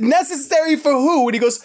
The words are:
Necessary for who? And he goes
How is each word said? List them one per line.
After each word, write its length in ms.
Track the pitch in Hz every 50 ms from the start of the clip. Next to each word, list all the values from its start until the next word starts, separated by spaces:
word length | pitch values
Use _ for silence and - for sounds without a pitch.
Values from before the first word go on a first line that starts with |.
Necessary 760 | 220 233 294 359 370 370 370 277 277 - 359 320 320 320 311
for 160 | - - 294
who? 360 | 285 254 262 311 349 302 247 240
And 60 | 220
he 60 | 233
goes 240 | 233 240 233 -